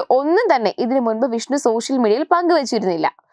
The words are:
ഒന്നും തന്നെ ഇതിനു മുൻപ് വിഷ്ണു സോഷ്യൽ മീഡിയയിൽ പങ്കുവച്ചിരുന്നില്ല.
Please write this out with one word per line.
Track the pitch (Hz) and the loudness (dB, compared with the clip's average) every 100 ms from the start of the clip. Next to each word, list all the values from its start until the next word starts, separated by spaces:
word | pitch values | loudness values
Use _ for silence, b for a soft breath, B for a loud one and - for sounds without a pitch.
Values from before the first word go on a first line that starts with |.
| - | 0
ഒന്നും | 254 285 359 480 269 | 0 2 0 2 2
തന്നെ | 208 - | 0 -2
ഇതിനു | 226 269 | -2 0
മുൻപ് | 233 220 254 | 0 -2 -2
വിഷ്ണു | 233 - 277 | -4 -4 -2
സോഷ്യൽ | - 226 - 269 | -2 -2 -2 -2
മീഡിയയിൽ | 226 220 311 | 0 0 2
പങ്കുവച്ചിരുന്നില്ല. | 349 349 339 262 226 190 170 151 - b | 0 2 0 0 -2 -2 -2 -2 -4 b